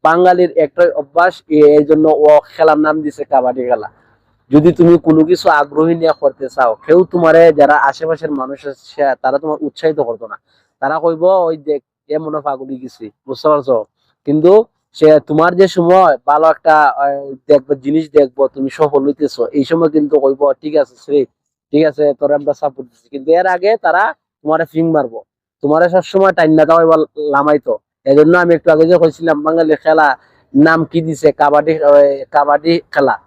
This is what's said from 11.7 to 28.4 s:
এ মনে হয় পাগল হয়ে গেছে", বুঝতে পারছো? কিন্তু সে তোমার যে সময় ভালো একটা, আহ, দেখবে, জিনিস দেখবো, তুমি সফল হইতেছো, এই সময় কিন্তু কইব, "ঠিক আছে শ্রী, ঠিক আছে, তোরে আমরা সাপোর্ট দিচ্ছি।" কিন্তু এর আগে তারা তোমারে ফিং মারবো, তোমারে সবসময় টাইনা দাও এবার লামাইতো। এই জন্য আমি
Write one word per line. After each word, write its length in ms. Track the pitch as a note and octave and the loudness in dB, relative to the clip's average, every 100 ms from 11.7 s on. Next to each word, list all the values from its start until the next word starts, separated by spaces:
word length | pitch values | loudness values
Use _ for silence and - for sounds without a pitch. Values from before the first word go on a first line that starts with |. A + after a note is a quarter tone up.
| C#3+ _ _ _ | -8 _ _ _
এ 100 | D3+ | -8
মনে 200 | D#3 D3+ | -8 -8
হয় 40 | |
পাগল 240 | C#3+ C3+ C3 | -8 -10 -12
হয়ে 120 | C3 | -14
গেছে", 320 | B2+ _ A2 _ C3+ | -16 _ -20 _ -16
বুঝতে 220 | B2+ D#3 | -6 -2
পারছো? 360 | D3 C3 A#2 G#2+ _ _ _ - | -2 -2 -4 -4 _ _ _ -4
কিন্তু 400 | D3+ E3+ G#3 A#3 _ _ | 0 4 2 0 _ _
সে 260 | - D#3 D#3 | 0 2 2
তোমার 360 | - D#3 E3+ F3 | 2 0 0 2
যে 120 | F#3+ | 0
সময় 500 | F#3 E3+ F#3 F3+ C3 - | 0 2 4 4 0 -2
ভালো 220 | D3+ D#3+ | 0 2
একটা, 280 | D#3 E3 D#3 D3 | 0 2 2 2
আহ, 440 | B2 C#3+ C#3 C#3 C3 - | 0 -4 -4 -10 -16 0
দেখবে, 280 | D3 C3 C#3 | 0 0 -6
জিনিস 360 | C3+ D#3 D#3 | -2 -4 0
দেখবো, 360 | D3 C3+ C3 C3+ | 0 0 -2 -4
তুমি 220 | C#3 C3+ | -4 -10
সফল 320 | - D3+ C#3+ C#3 | -2 -2 0 -2
হইতেছো, 420 | C#3 C#3+ - A#2 | -4 -6 -4 -4
এই 160 | D3 | -4
সময় 260 | C3 E3 D#3+ | -4 -2 0
কিন্তু 300 | D#3 D3 D3 | -2 0 0
কইব, 340 | C3+ C3+ C#3+ | 0 0 -2
"ঠিক 220 | C3 D3+ D3+ | -2 -4 -4
আছে 200 | C3+ B2 | -4 _
শ্রী, 300 | - C#3+ B2+ _ _ _ _ | -4 -4 -4 _ _ _ _
ঠিক 120 | D3 D#3 | -2 -2
আছে, 280 | C#3+ D3 | -2 -4
তোরে 220 | C3+ C#3+ D3 | -2 -4 -4
আমরা 180 | D3 | -4
সাপোর্ট 360 | C#3 D3 C3 B2+ | -6 -8 -10 -20
দিচ্ছি।" 180 | _ _ | _ _
কিন্তু 220 | C#3 C3+ | -10 -2
এর 160 | E3+ F#3 | 0 0
আগে 300 | F3+ F#3+ A3 | -2 -2 -2
তারা 360 | F3 F3 G#3+ - _ _ | -2 -2 -2 -6 _ _
তোমারে 240 | D3 D#3+ E3 | -6 -4 -4
ফিং 260 | D#3 E3 | -4 -2
মারবো, 280 | D#3 B2+ A2+ _ _ _ _ | -2 -4 -12 _ _ _ _
তোমারে 280 | C#3+ D3+ F3 | -2 0 0
সবসময় 420 | F3+ - G3 G3 | 0 -2 0 0
টাইনা 340 | F3 D#3+ D#3 D3+ | 0 2 2 4
দাও 160 | E3 | 2
এবার 180 | E3 D#3+ D3+ D3 | 2 0 -2 -6
লামাইতো। 640 | D3 C#3 D3 D3+ - G#2+ _ _ | -4 -2 0 -2 -2 -8 _ _
এই 120 | C3+ C#3 | 0 2
জন্য 200 | D3+ | 4
আমি 160 | F3+ | 2